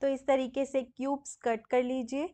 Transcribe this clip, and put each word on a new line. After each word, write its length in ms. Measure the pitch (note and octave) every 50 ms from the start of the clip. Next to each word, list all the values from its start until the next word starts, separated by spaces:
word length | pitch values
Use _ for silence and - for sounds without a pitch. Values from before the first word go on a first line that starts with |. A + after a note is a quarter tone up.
तो 60 | C#4
इस 200 | C#4 C4+ C4 -
तरीके 380 | - C4+ C4 C4 B3 C4 C4+ C4+
से 160 | C4+ - C4 B3
क्यूब्स 540 | - _ - C4 C#4 C#4+ C#4 - - - - -
कट 220 | A#3+ A3+ A3 A3+
कर 160 | _ B3+ B3+ B3
लीजिए। 460 | B3 C4 C4 A#3+ A3+ C4+ C#4 D#4 F4+